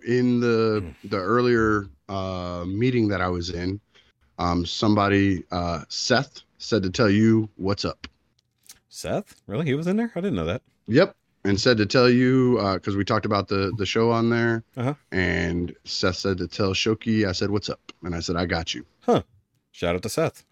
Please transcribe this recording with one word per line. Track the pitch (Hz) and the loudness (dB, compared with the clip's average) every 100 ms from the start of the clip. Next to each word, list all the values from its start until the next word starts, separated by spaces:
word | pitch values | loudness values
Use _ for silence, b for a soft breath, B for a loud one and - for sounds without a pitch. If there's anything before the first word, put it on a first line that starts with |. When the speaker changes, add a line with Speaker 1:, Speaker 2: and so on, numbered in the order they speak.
| 117 | 0
Speaker 1:
In | 123 123 120 | 2 2 2
the, | 120 113 113 107 | 2 2 2 0
Speaker 2:
Mm. | 85 - 101 | -4 -10 -6
Speaker 1:
the | 104 | -4
earlier, | 92 120 123 120 110 104 98 - - | 0 2 4 4 2 0 -4 -14 -10
uh, | 98 95 92 90 87 87 | -6 -6 -6 -6 -8 -6
meeting | 101 127 123 107 | -2 0 2 2
that | 95 | 0
I | 90 | -2
was | 90 85 | -2 -6
in, | 85 87 101 _ b b b _ - | -6 -4 -6 _ b b b _ -4
um, | 87 87 87 | 0 0 -2
somebody, | - 110 104 101 98 98 90 - | 0 2 4 4 4 2 0 -4
uh, | 90 87 82 71 | -4 -4 -4 -8
Seth | - - 117 139 - _ - | -6 0 0 0 -10 _ -16
said | - - | -4 -2
to | 92 | 0
tell | 92 110 | 0 2
you | 104 110 113 107 - | 4 4 4 0 -6
what's | 95 104 | -4 -4
up. | 90 - - _ _ _ _ _ - - _ | -6 -8 -16 _ _ _ _ _ -20 -20 _
Speaker 2:
Seth? | - 80 135 - - - | -12 -6 -6 -8 -16 -10
Really? | 101 160 | -4 -2
He | |
was | 139 170 | -2 -2
in | 208 | -2
there? | 233 - | -4 -4
I | |
didn't | 196 107 | -4 -2
know | 80 | -2
that. | 110 _ _ - | -6 _ _ 0
Speaker 1:
Yep. | 120 190 - _ _ | 2 2 0 _ _
And | 95 101 | -2 2
said | 127 113 | 4 4
to | 104 | 4
tell | 131 123 | 4 6
you, | 123 127 131 123 117 | 6 4 4 4 2
uh, | 98 92 | 2 0
'cause | - 98 | -2 -2
we | |
talked | 95 110 107 | 0 0 0
about | 101 95 | -2 0
the, | 98 98 107 | 0 -2 -2
the | 95 | -2
show | 113 117 | 0 2
on | 117 113 | 2 2
there. | 117 117 113 - - | 2 2 0 -4 -6
Speaker 2:
Uh-huh. | 123 147 - | -6 -6 -6
Speaker 1:
And | 92 90 90 87 87 87 - - | -2 0 0 -2 -2 -6 -10 -12
Seth | - 98 90 | -2 -2 0
said | 98 90 | -2 -4
to | 87 | -4
tell | - 98 | -2 -2
Shoki, | 95 113 110 113 110 101 | 0 -2 -2 0 0 0
I | |
said, | 90 101 | -2 -2
"What's | 101 - | -2 -4
up?" | - - - | -10 -14 -14
And | 87 | -8
I | 85 | -6
said, | 85 85 | -4 -2
"I | 87 | -2
got | 85 82 64 | -2 -4 -10
you." | - _ | -12 _
Speaker 2:
Huh. | - 330 - _ _ _ _ | 0 0 -2 _ _ _ _
Shout | - 87 90 | -6 -4 -2
out | |
to | - | -4
Seth. | - 156 - _ | -2 -2 -4 _